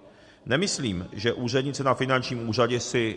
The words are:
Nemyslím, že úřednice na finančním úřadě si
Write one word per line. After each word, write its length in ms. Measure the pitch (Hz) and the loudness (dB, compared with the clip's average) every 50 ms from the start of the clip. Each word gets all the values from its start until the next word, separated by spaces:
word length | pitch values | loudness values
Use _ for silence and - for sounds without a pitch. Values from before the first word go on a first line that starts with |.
| - - - - - - - - - | -20 -20 -20 -20 -20 -20 -20 -18 -6
Nemyslím, 640 | - 120 147 196 - - - 143 117 95 87 85 - - | -2 0 0 0 0 -2 -2 -2 -2 -2 -2 -4 -8 -8
že 200 | 101 98 120 - | -2 0 0 0
úřednice 520 | - 123 117 120 135 131 143 139 - 127 | 0 -2 0 0 0 0 0 -2 0 0
na 100 | 135 123 | 0 2
finančním 540 | - 135 127 135 127 123 - 127 120 117 113 | 2 2 2 2 0 0 -2 -6 -4 -4 -2
úřadě 320 | 107 123 120 117 123 123 | 2 2 4 4 2 0
si 360 | - - - 127 117 110 107 | -2 0 0 2 2 2 -2